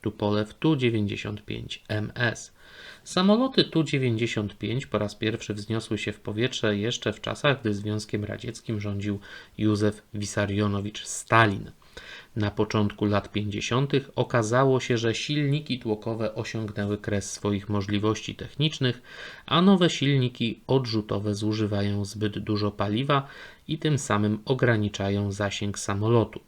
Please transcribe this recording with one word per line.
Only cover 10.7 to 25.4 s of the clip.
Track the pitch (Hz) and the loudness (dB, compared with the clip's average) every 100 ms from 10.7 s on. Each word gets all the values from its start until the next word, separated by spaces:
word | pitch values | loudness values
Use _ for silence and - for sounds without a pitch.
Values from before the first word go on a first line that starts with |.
| 101 101 - - | 0 -4 -10 -10
Stalin. | - - 113 113 98 - - - - - - - - | -10 2 6 6 2 -6 -16 -20 -20 -18 -18 -10 -2
Na | 104 | -2
początku | - 107 110 104 - | 0 2 4 2 2
lat | 104 101 - | 2 2 0
pięćdziesiątych | 104 104 101 - 120 139 143 135 - | -4 -4 -4 0 0 2 0 0 -4
okazało | 123 123 107 123 135 131 | 0 2 2 4 4 4
się, | - 120 | 2 0
że | 113 | 2
silniki | 110 - 147 143 147 151 127 | -2 -2 0 2 0 0 -4
tłokowe | 113 107 - 113 110 | -2 -2 -2 -4 -4
osiągnęły | - 113 113 107 104 101 104 | -4 -6 -4 -4 -2 -2 -2
kres | - 101 - | 0 -2 -2
swoich | - 104 101 - | -4 0 0 0
możliwości | 104 98 104 107 110 - | -2 0 0 0 -2 -6
technicznych, | 101 - - 156 - 131 120 - - - - - | -10 -12 -2 -2 0 -2 -2 -10 -16 -16 -16 0
a | 156 | 4
nowe | 185 190 175 | 8 8 6
silniki | - 139 139 123 - 117 - - | 4 2 4 2 0 -2 -2 2
odrzutowe | 135 123 110 104 107 104 | 2 2 -2 0 -2 -2
zużywają | 101 107 107 107 104 101 101 | -2 0 0 0 0 0 -2
zbyt | 101 104 104 101 | -4 -2 -2 -2
dużo | 98 104 104 | -2 0 0
paliwa | - 101 107 139 143 135 - - - - | 0 0 0 2 0 0 -12 -20 -18 -8
i | 151 | -2
tym | 156 143 | 0 0
samym | - 104 104 107 | 2 2 2 0
ograniczają | - 131 123 113 104 - 98 101 101 | 0 2 4 4 2 0 0 2 0
zasięg | 98 | 0